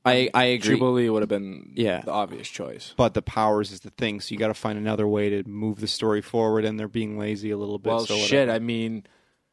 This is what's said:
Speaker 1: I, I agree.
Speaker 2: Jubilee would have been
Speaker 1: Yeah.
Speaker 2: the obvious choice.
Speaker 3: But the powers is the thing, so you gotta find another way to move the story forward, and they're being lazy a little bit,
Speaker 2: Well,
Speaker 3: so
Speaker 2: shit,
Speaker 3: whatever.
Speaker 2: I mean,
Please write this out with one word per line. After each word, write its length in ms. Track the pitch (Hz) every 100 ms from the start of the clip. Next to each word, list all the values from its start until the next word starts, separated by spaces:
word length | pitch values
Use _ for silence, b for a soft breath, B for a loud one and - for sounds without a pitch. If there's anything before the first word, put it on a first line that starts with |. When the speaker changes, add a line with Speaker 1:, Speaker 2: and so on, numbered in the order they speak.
Speaker 1:
I, 260 | 127 127 127
I 120 | 123 123
agree. 260 | 120 104
Speaker 2:
Jubilee 380 | 131 127 123 117
would 120 | 107
have 80 | 104
been 440 | 101 98 80 - -
Speaker 1:
Yeah. 260 | 110 90
Speaker 2:
the 80 | -
obvious 360 | 104 98 - -
choice. 480 | - 71 52 - -
Speaker 3:
But 160 | 117
the 80 | 104
powers 500 | - 110 110 104 98
is 100 | 95
the 100 | -
thing, 280 | - 113 101
so 120 | -
you 60 | 107
gotta 160 | 110 107
find 240 | 110 104
another 280 | 107 107 104
way 220 | 104 104
to 140 | 101 101
move 320 | 104 110 104
the 80 | 107
story 340 | - 110 104
forward, 440 | - 117 110 110 107
and 140 | 107
they're 80 | 104
being 320 | 113 107 107
lazy 320 | 104 101 107
a 60 | 104
little 200 | 104 104
bit, 120 | 110
Speaker 2:
Well, 140 | 113 107
Speaker 3:
so 100 | 104
Speaker 2:
shit, 300 | 104 139 123
Speaker 3:
whatever. 40 |
Speaker 2:
I 60 | 113
mean, 460 | 117 113 113 110 - b b b b